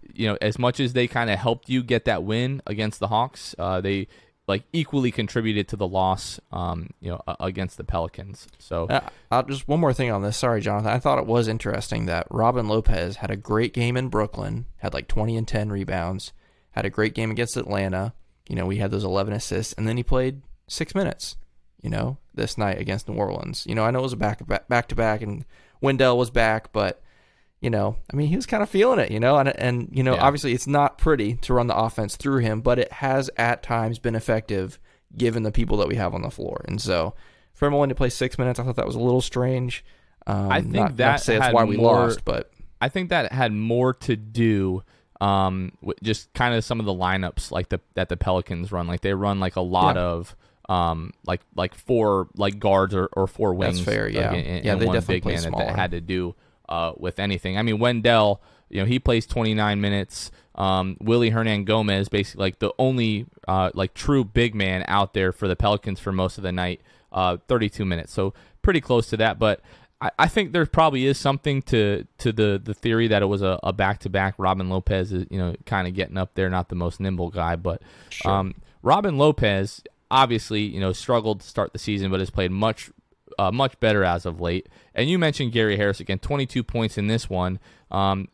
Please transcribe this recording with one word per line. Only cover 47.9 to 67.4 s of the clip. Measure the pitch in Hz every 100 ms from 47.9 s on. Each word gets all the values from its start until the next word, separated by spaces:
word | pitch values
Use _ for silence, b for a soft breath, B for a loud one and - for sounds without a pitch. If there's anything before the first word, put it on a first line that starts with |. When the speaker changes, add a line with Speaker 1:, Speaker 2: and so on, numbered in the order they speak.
Speaker 1:
that | 98 90
the | 87
Pelicans | 92 92 - 85 95
run. | 90 85
Like, | 87
they | 98
run, | 95 101 98
like, | 92
a | 92
lot | 90 92 92
Speaker 2:
Yeah. | 90
Speaker 1:
of, | 87 85 87 - b b -
um, | 92 85 82 87 -
like, | - 90 _
like, | - 92
four, | - - 120 107 98 90 -
like, | 101 101
guards | 104 98 95
or, | 98 -
or | 95 95
four | - 107 90
Speaker 2:
That's | 95 90
Speaker 1:
wings, |
Speaker 2:
fair, | 90 107 107
Speaker 1:
like, |
Speaker 2:
yeah. | - 107
Speaker 1:
in, | 87
in, | 80 90
Speaker 2:
Yeah, | 107
Speaker 1:
in | 92
Speaker 2:
they | 92
Speaker 1:
one |
Speaker 2:
definitely | 90 87
Speaker 1:
big | 92
Speaker 2:
play | 92
Speaker 1:
man | 85
that, | 82
that | -
Speaker 2:
smaller. | 110 -
Speaker 1:
had | 90
to | 85
do, | 85 92 87 - b b -
uh, | 82 82 -
with | 90 -
anything. | 101 92 92 98
I |
mean, | 113 107
Wendell, | 120 117 120 113 104 98 b b b
you | 101
know, | 110
he | 123
plays | 135 113 -
twenty-nine | 120 110 107 104 101
minutes. | 101 101 - - - b b -
Um, | 95 95 95 -
Willie | 110 120 117
Hernan | 113 113 101
Gomez, | 98 110 104 98 98
basically, | 104 98 98
like, | 95 -
the | 104 -
only, | 131 127 113 104 127 _ -
uh, | 95 92
like, | - 95
true | - - 139
big | 101 120 120 107
man | 95 92 -
out | 101 98
there | 101 92
for | - 98
the |
Pelicans | 90 101 104 104 95
for | 101
most | 95 92 -
of |
the | 95
night, | 90 90 90 b b b
uh, | 92 92 87